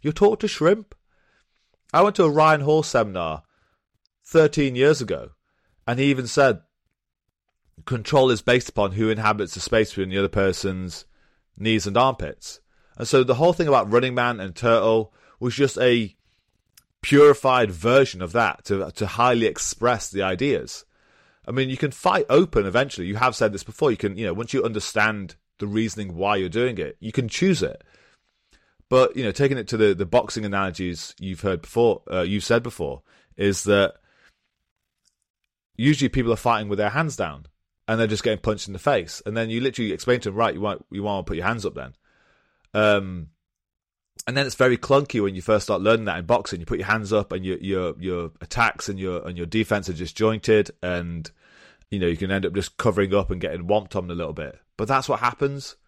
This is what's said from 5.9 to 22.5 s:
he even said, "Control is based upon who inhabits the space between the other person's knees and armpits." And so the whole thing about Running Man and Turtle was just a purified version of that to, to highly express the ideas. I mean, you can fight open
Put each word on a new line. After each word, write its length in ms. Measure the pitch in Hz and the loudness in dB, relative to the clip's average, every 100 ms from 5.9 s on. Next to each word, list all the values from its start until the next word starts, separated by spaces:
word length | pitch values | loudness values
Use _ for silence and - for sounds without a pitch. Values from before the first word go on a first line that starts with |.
| 123 | 0
he 60 | 139 | 0
even 220 | 131 120 | 0 0
said, 340 | - 135 92 _ _ _ _ _ _ _ _ _ _ _ - - | 4 4 2 _ _ _ _ _ _ _ _ _ _ _ -20 -8
"Control 440 | 123 104 143 131 | -6 2 4 4
is 120 | 113 | 4
based 280 | - 123 - | 2 2 2
upon 240 | - 98 | -2 -2
who 160 | 101 110 | 0 0
inhabits 440 | 110 107 107 95 | 2 0 0 -4
the 60 | - | -6
space 300 | - 113 104 | 0 0 0
between 200 | - 92 | -2 -4
the 80 | 95 | -2
other 120 | 98 | 0
person's 760 | 104 98 90 98 92 90 - - _ _ _ _ - | 2 0 0 -6 -6 -10 -12 -20 _ _ _ _ -6
knees 300 | 107 110 101 | -2 0 0
and 100 | 104 | 2
armpits." 640 | 131 123 78 - - - _ _ _ - | 2 0 -10 -12 -18 -20 _ _ _ -12
And 100 | 117 | 2
so 160 | 135 | 4
the 120 | 127 123 | 4 4
whole 180 | 170 | 2
thing 140 | 170 160 | 2 2
about 240 | 131 101 | 2 4
Running 240 | 117 127 123 | 2 2 0
Man 240 | 120 117 | -2 -2
and 160 | 95 85 | -8 -2
Turtle 580 | 120 117 107 113 110 _ _ _ | 2 4 4 2 0 _ _ _
was 160 | 123 120 | -6 0
just 220 | 135 - | 0 2
a 380 | 127 120 104 _ _ _ _ _ _ _ _ _ | 2 2 0 _ _ _ _ _ _ _ _ _
purified 680 | - 143 147 135 135 127 110 | 4 8 10 8 4 2 2
version 500 | 85 107 131 135 90 | 0 4 4 4 -2
of 100 | 90 | -4
that 340 | 110 104 - - | 0 0 -2 -4
to, 260 | 98 85 | -4 -4
to 140 | - 101 | -6 -6
highly 400 | - 123 120 110 | 0 2 2 0
express 640 | - - - 117 113 - | -2 -8 -2 -2 -2 -4
the 140 | 98 | -4
ideas. 600 | 95 92 139 98 60 - _ _ _ _ _ _ - | -4 -2 -2 -2 -6 -16 _ _ _ _ _ _ -8
I 40 | |
mean, 180 | 123 131 | -4 -4
you 80 | 127 | -4
can 140 | 147 | -6
fight 340 | - 180 196 - | -2 0 0 4
open 360 | 139 190 | 4 4